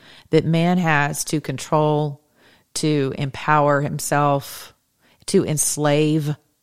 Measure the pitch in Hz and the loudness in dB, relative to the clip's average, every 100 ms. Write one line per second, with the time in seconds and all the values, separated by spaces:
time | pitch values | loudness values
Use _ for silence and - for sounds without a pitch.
0 | - - - 156 151 165 170 180 170 147 | -20 -20 -2 0 2 2 2 2 2 2
1 | 143 156 - 156 - 131 - 156 151 147 | 0 -4 -4 -4 -4 -8 -2 0 2 0
2 | 151 139 _ _ _ _ _ - 156 147 | -2 -6 _ _ _ _ _ -6 -2 0
3 | 135 - 143 - - 151 147 143 147 147 | -2 -4 -8 -4 0 2 4 2 0 -4
4 | - 143 147 139 - - - _ _ _ | -2 0 2 0 -4 -14 -20 _ _ _
5 | _ _ - 196 - 151 - - 147 147 | _ _ -2 0 2 0 -2 -2 0 2
6 | 156 156 147 147 _ _ | 2 0 -2 -6 _ _